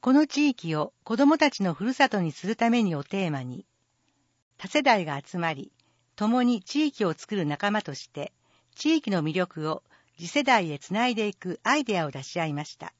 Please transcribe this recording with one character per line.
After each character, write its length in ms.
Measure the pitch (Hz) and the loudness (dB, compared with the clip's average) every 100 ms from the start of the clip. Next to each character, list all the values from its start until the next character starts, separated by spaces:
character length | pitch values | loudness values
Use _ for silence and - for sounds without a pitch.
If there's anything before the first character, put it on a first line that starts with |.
こ 120 | - | 6
の 140 | 269 302 | 4 4
地 240 | 285 294 | 2 0
域 240 | 254 165 | 0 -2
を 180 | 156 151 _ | -2 -2 _
子 120 | - 220 | -6 4
ど 100 | 277 | 4
も 120 | 311 | 6
た 140 | 302 | 2
ち 100 | - | 2
の 120 | 190 | -2
ふ 100 | 160 | 0
る 80 | 208 | -4
さ 160 | 262 269 | 2 2
と 120 | 208 | 2
に 120 | 170 | -2
す 120 | 143 180 | -4 -6
る 80 | 220 | 0
た 140 | 233 | 2
め 120 | 240 | 2
に 140 | 208 156 | 2 -2
を 80 | |
テ 240 | 143 196 185 | -4 -4 -4
ー 20 | |
マ 140 | 147 | -4
に、 220 | 127 127 - _ _ _ _ _ _ _ _ _ | -6 -12 -14 _ _ _ _ _ _ _ _ _
多 100 | 190 | -4
世 160 | 302 | 0
代 220 | 277 220 | 4 2
が 160 | 160 143 | 2 -6
集 140 | - 180 | -6 -4
ま 140 | 165 | -4
り、 180 | 147 - _ _ _ _ - | -4 -10 _ _ _ _ -4
共 260 | 214 240 | 0 2
に 180 | 247 240 | 2 0
地 280 | - 285 302 | -2 0 0
域 160 | - | 0
を 80 | 196 | -2
作 240 | 156 - 208 | -2 -4 -2
る 100 | 156 | -2
仲 240 | 147 202 | 0 -2
間 120 | 214 | -2
と 120 | 202 | -4
し 160 | 139 - | -12 -12
て、 220 | - 143 _ _ _ _ | -12 -12 _ _ _ _
地 220 | - 302 320 | -4 2 2
域 160 | 254 | 2
の 100 | 190 | 0
魅 120 | 156 | 0
力 360 | 160 180 - 156 | -2 -4 -4 -6
を 140 | 160 _ _ _ _ | -6 _ _ _ _
次 100 | 170 | -4
世 160 | 285 | -2
代 300 | 277 240 175 | 2 2 2
へ 80 | 143 | -6
つ 120 | - | -4
な 140 | 196 247 | -2 0
い 80 | |
で 140 | 226 214 | 0 -4
い 60 | |
く 260 | 202 185 170 | -4 -10 -6
ア 140 | - 285 | 0 0
イ 80 | |
デ 160 | 247 196 | 0 -2
ア 60 | 156 | -2
を 40 | |
出 140 | 135 | -6
し 160 | 135 - | -8 -4
合 60 | 160 | -4
い 60 | |
ま 120 | 143 | -4
し 120 | 151 - | -8 -12
た。 160 | 160 _ | -18 _